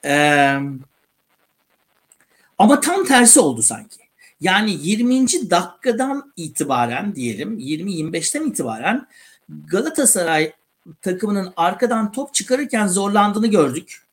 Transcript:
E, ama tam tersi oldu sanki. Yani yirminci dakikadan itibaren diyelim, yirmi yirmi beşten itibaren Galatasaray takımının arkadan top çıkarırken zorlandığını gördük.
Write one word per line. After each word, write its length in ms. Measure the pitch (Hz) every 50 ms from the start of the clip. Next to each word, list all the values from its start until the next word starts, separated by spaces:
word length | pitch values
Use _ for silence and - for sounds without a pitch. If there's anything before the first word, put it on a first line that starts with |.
| -
E, 100 | 143 143 147 147 147 147 143 143 139 139 139 139 143 139 135 139 _ _ _ _ _ _ _ _ _ _ _ _ _ _ _ _ _ _ _ _ _ _ _ _ _ _ _ _ _ _ _ _ _ _ _
ama 220 | 190 220 285 294
tam 260 | - 302 349 392 370
tersi 340 | - 269 247 247 233 - 294
oldu 220 | 214 147 127 113
sanki. 360 | 113 - 113 107 - _ - - _ _ _ _ _ - _ _
Yani 360 | 147 190 185 202 214 214 196 147
yirminci 680 | 139 170 214 214 240 247 254 262 262 247 - 349 277 175
dakikadan 840 | 175 175 180 - - _ - 254 233 214 262 269 277 285 277 _ _ -
itibaren 800 | 165 151 - - 156 139 135 123 120 120 120 135 202 202 202
diyelim, 440 | 135 127 120 110 98 143 196 226 190
yirmi 340 | 131 131 156 156 175 202 190
yirmi 200 | 160 156 160 165
beşten 300 | 170 160 - - 294 320
itibaren 640 | 294 208 - 147 117 110 110 123 170 220 277 - _ _ - - - _ _ _ _ 151 151 151 156
Galatasaray 840 | 175 196 254 311 302 320 277 - - 202 175 165 165 156 156 156 - _ _ _ _ _ _ 180 160 _
takımının 520 | - 196 180 185 220 208 202 202 190 180 - -
arkadan 540 | 165 175 - - - 233 240 226 220 208
top 220 | 208 254 285 - _
çıkarırken 540 | - - - 254 262 294 - - 220 208 196
zorlandığını 600 | 180 196 196 202 202 214 202 208 202 214 220 233
gördük. 540 | 208 196 151 135 120 110 - _ - - _ _